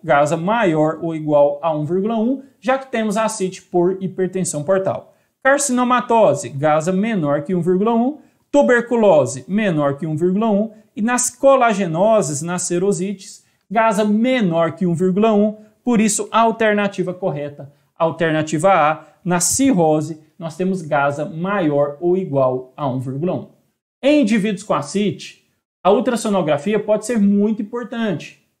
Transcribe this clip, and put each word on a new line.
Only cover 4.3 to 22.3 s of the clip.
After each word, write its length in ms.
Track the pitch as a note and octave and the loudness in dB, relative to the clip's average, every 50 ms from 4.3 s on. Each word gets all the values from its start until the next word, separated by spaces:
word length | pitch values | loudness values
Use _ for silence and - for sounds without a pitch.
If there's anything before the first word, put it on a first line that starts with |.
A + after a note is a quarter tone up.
| F#3 F#3 F3 - - D3 C#3+ | -2 -4 -4 -4 -4 -6 -2
portal. 520 | F#3+ F#3+ F#3+ F#3+ F3 - - - _ _ _ _ _ _ _ - | 0 0 0 0 -2 -4 -6 -8 _ _ _ _ _ _ _ 0
Carcinomatose, 1080 | C4 C#4 C#4+ C#4+ - B3 B3 B3+ A#3+ B3 A#3+ A#3 - A#3 A3+ G#3 D#3+ C3+ C#3 - A#2+ | 0 2 2 0 -2 0 0 2 2 2 0 0 2 2 4 4 4 4 0 -4 -8
gasa 420 | D3 C3+ C#3+ D#3 D3+ D#3 D3+ F3+ F#3+ | -8 -2 0 2 2 2 2 0 0
menor 500 | F#3 G#3 A#3 A3+ F#3+ D3+ C#3+ C#3+ D#3 D3 | 0 0 0 -2 -2 0 0 0 -2 -2
que 120 | - F#3 | -2 -2
um 80 | F3 D#3+ | -2 0
vírgula 320 | F3+ F#3 F#3 G#3 A3+ A#3 | 0 0 2 2 2 2
um, 240 | A3+ A#3 C4 D4+ - - _ _ _ _ _ - | 2 0 0 -2 -6 -14 _ _ _ _ _ 2
tuberculose 920 | C#4+ C#4+ - B3 A#3+ A#3 - B3+ A#3 G#3+ G3+ E3+ D3+ C3+ A#2+ B2 B2+ - - | 2 4 4 4 2 2 0 0 2 4 6 6 6 4 2 -2 -10 -10 -4
menor 480 | F#3 G#3+ A3 G3 D#3+ D3+ D3 C#3 C#3 | -2 -2 0 0 0 0 0 0 -2
que 100 | C#3 F3 | -4 -6
um 80 | D#3 D#3 | -6 -4
vírgula 360 | D3+ F3 F3+ F#3 G#3 A3+ A3+ | 0 0 0 0 0 0 0
um, 200 | G3+ G3 G#3+ A3 - - - _ - | 0 0 0 -2 -6 -16 -20 _ -8
e 60 | - | -4
nas 300 | G#3 A#3+ B3 B3 - - | -2 -2 -2 -2 -2 -4
colagenoses, 1120 | - - - C4+ C4+ B3+ A#3+ A#3 G#3+ F#3 G3 F3 D#3 E3 G3 A3 A3+ G#3+ E3+ D3 D3+ C3 D#3 | -6 2 4 4 6 6 4 2 2 0 -2 -2 0 2 2 4 4 4 2 0 -4 -6 -6
nas 200 | E3+ F3+ F3 - | -6 -6 -6 -4
serosites, 800 | - F3 F3 F#3 G3+ G3 D#3 F#3 G3+ G3+ F#3+ - - - - _ _ _ _ _ - | -4 -2 0 0 0 0 0 -2 -6 -8 -10 -12 -20 -20 -20 _ _ _ _ _ -4
gasa 360 | F#3+ A3+ A3 A3+ G#3 G3 A3 | -2 2 2 2 2 2 0
menor 680 | G#3 G#3 A3 A3+ B3+ C4 B3+ G#3+ F3 E3 E3 E3 E3 D#3+ | 2 2 2 2 2 2 2 0 0 2 0 0 -2 -2
que 140 | - F#3+ | -2 -2
um 80 | F3 E3+ | -2 0
vírgula 380 | D#3 F#3 F#3 F3 G3+ G#3+ A3+ G#3+ | 0 0 0 2 2 2 2 4
um, 240 | G#3 G#3 G#3+ G#3 - - - _ _ - | 4 2 2 -2 -6 -16 -20 _ _ -4
por 160 | B3 A#3+ G3+ | 0 2 2
isso 300 | A3 G#3+ G#3+ - G#3 - | 2 2 0 -2 -6 -2
a 100 | - A3 | 0 2
alternativa 720 | A3+ A3+ A3+ A3+ A3+ G#3+ G#3 G#3 G#3 G3 G3 - F3 F3 F3+ | 2 2 2 0 0 0 2 0 0 -2 -2 -4 -6 -6 -6
correta, 580 | F3+ G3 F3+ D3 D3 D3 C#3+ C#3+ - C#3+ - _ _ _ _ _ | -6 -6 -6 -4 -4 -8 -10 -12 -14 -18 -20 _ _ _ _ _
alternativa 760 | - E3+ E3 D3+ - E3+ E3 D#3 D#3 D#3 D#3 E3+ D3+ D#3+ G3 | -2 -2 -2 0 0 -2 0 0 0 -2 -2 -2 0 2 4
A, 360 | F#3+ E3+ D3 D3+ D#3 D#3 - - _ _ - | 4 6 4 2 2 -2 -6 -20 _ _ -4
na 160 | F3 F3 F3 | -2 -2 0
cirrose, 800 | F3 - - - C4+ C4+ B3+ F3+ E3 D#3 D3+ D#3 D3 D3+ D#3+ - - _ _ - | 0 -2 0 2 2 2 4 4 4 2 2 0 0 -4 -10 -14 -16 _ _ -14
nós 180 | E3+ D#3+ - | -14 -12 -8
temos 260 | - F#3 F#3+ F#3+ F#3 D#3+ | -4 -4 -4 -4 -4 -4
gasa 420 | D3 D3+ C#3 C#3 D3 C#3 B2+ A#2+ | -2 -2 0 0 0 -2 -4 -8
maior 720 | - D#3+ D#3+ F3 F#3+ G#3 G3+ F3 D3+ C#3+ C#3+ C#3+ C#3+ C#3+ - | -8 -8 -8 -6 -4 -2 -2 0 0 2 2 0 0 -2 -4
ou 160 | F3 F3 F3+ | -2 0 0
igual 560 | F#3+ F#3+ D3+ | 0 -2 -2